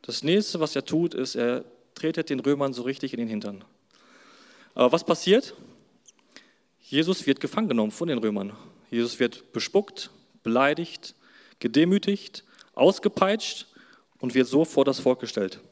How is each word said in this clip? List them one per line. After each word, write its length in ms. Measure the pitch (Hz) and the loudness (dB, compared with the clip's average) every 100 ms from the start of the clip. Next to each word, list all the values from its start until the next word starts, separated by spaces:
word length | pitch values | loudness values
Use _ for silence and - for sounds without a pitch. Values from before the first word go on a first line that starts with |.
Das 200 | - - | -8 -4
nächste, 380 | 143 190 208 175 | 2 2 0 -4
was 160 | 156 139 | -2 -4
er 80 | |
tut, 300 | - 156 170 | -2 0 0
ist, 200 | 123 131 | -2 -6
er 300 | - 120 123 - _ _ | -2 -2 -2 -6 _ _
tretet 360 | - 160 160 160 | -6 -4 -4 -4
den 80 | 135 | -2
Römern 340 | 135 139 139 | 0 0 0
so 100 | 123 | -4
richtig 300 | 123 135 135 | -6 -6 -6
in 40 | 117 | -6
den 100 | 117 | -4
Hintern. 360 | 110 107 98 - _ _ _ _ _ - - - - - | -4 -6 -12 -18 _ _ _ _ _ -20 -20 -20 -20 -14
Aber 180 | - 123 | 2 4
was 100 | 165 | 4
passiert? 520 | - 165 - 214 - - - - _ _ - _ _ - _ _ _ _ | 2 -2 4 2 2 -18 -20 -20 _ _ -20 _ _ -20 _ _ _ _
Jesus 460 | - 139 160 185 - | -2 0 2 0 0
wird 140 | 135 | 0
gefangen 280 | 139 - 214 | 0 -2 0
genommen 220 | 117 107 | 0 0
von 180 | - 170 | -2 -2
den 100 | 123 | 0
Römern. 360 | 110 101 98 - - _ _ | -2 -2 -8 -12 -20 _ _
Jesus 280 | 117 120 - | -2 -2 0
wird 340 | 123 - - | -2 -4 -10
bespuckt, 560 | 117 - 196 208 - - _ _ _ | -8 0 0 -2 -12 -16 _ _ _
beleidigt, 720 | 113 117 139 151 170 - - _ _ - - _ | -2 2 2 0 -6 -12 -18 _ _ -20 -20 _
gedemütigt, 840 | 117 131 170 196 - 202 - - _ - - | 0 4 4 4 0 -4 -6 -20 _ -20 -16
ausgepeitscht 920 | - 147 196 208 - 190 214 - - - _ - - _ _ | 4 4 4 -2 2 2 2 -4 -10 -14 _ -20 -20 _ _
und 160 | 127 | -2
wird 120 | 127 123 | 2 4
so 200 | 135 160 | 4 2
vor 180 | - | 2
das 160 | 135 131 | 2 2
Volk 180 | 127 127 | 0 0
gestellt. 420 | 120 - 95 - - | -4 -4 -4 -6 -20